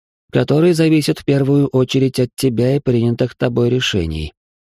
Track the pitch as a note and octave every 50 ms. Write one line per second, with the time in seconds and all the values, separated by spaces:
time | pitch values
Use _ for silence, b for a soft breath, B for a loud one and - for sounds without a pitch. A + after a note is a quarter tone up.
0 | _ _ _ _ _ _ - C#3 B2+ - C#3+ D3+ D#3+ F3+ F3 D#3 E3 D#3+ D#3 D#3
1 | C#3+ - D3+ - - - C#3 C#3 C#3+ C3 C#3+ C#3+ C#3+ C#3 - C3 B2+ B2+ - C3+
2 | C3 C3 - - B2+ A#2+ _ - - C3 A#2+ A2 B2 B2+ C3+ C#3+ - - B2 A#2
3 | A2+ A#2+ A#2+ A#2+ C3+ A#2+ - - - B2+ A#2+ B2 A#2+ A#2+ B2 B2+ A#2+ - - G2+
4 | E2+ E2 D#2 D#2 D#2 D2+ - _ _ _ _ _ _ _